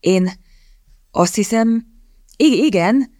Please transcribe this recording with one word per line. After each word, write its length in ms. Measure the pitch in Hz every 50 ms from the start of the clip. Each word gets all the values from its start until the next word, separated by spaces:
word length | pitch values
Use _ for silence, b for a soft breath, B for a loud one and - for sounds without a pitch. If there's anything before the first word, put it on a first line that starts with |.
Én 300 | - - 185 185 185 185 185 - - _ - _ _ _ - _ _ _ - _ _ _
azt 240 | _ - 175 180 -
hiszem, 520 | - 208 - - 226 226 226 226 226 233 - _ - - _ _ _ _ _ -
i-, 280 | _ - 320 262 165 240
igen 460 | 311 202 190 170 180 226 269 269 - _